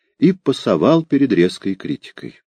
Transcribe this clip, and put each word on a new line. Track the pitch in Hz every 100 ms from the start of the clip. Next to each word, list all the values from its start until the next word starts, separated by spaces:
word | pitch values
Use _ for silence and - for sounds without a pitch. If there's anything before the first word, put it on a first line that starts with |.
| _ -
и | 175
пасовал | 190 - 131 123 85 120 165
перед | 160 139 139
резкой | 90 90 - 98
критикой. | 95 - - - - 58 - _